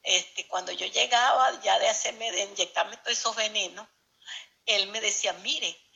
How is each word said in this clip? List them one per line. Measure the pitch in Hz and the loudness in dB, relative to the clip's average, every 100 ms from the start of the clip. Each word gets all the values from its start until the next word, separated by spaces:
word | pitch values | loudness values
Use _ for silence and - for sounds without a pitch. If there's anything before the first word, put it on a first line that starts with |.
este, | - 185 180 - - | 2 2 0 -10 -6
cuando | 185 180 | -6 -4
yo | 175 185 | -8 -2
llegaba | - 240 240 254 254 262 - | 0 4 4 6 6 4 2
ya | 202 190 | 2 4
de | 294 | 4
hacerme, | - 220 220 226 | 2 -4 -4 -6
de | 220 | -4
inyectarme | 202 196 180 - 214 226 | -4 -4 -2 0 -2 -4
todos | - 226 | -4 -2
esos | 226 220 | -2 -2
venenos, | 214 214 185 180 220 _ _ _ - - - _ - | -2 -2 -4 -8 -16 _ _ _ -16 -14 -16 _ 0
él | 202 196 | 0 0
me | 220 | -2
decía, | 214 196 202 | -2 0 -2
"Mire, | 180 214 294 180 - _ | -2 -6 -4 -4 -8 _